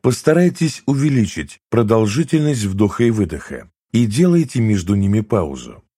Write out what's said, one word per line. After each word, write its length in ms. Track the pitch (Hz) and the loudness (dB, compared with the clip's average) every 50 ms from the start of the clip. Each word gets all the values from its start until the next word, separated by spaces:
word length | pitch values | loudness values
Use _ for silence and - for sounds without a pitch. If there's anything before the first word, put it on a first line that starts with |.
Постарайтесь 800 | - 127 120 - - 156 156 170 180 175 175 - 165 151 - - _ | 0 0 -2 2 2 2 4 4 4 2 2 0 -4 -4 -4 -4 _
увеличить 760 | - 139 139 139 156 139 127 107 92 - 80 73 - - _ _ _ | -2 -2 0 0 0 2 2 0 0 -2 -8 -10 -10 -16 _ _ _
продолжительность 960 | - 113 117 104 113 113 110 104 101 135 170 - - 156 151 151 143 120 104 | 0 0 2 4 2 2 2 0 0 -2 -2 0 0 0 0 0 -2 -2 -4
вдоха 400 | 98 95 98 107 98 - - 120 | -4 0 0 0 0 2 0 0
и 60 | 117 | 0
выдоха 600 | 113 107 101 78 80 - - - 67 60 - _ _ _ _ _ - | 2 0 -2 -4 -4 -12 -12 -14 -16 -16 -16 _ _ _ _ _ -2
и 120 | 117 120 | 0 0
делайте 540 | 107 101 135 180 180 170 170 156 123 - 127 | 0 0 2 2 4 4 2 0 0 -2 -2
между 360 | 113 107 107 98 85 90 104 | 0 2 0 0 0 0 0
ними 260 | 101 101 98 101 110 | 0 2 0 0 0
паузу. 640 | 107 - 120 104 85 73 67 64 60 60 57 - _ _ _ | 0 0 -2 -2 -2 -4 -8 -12 -16 -18 -20 -20 _ _ _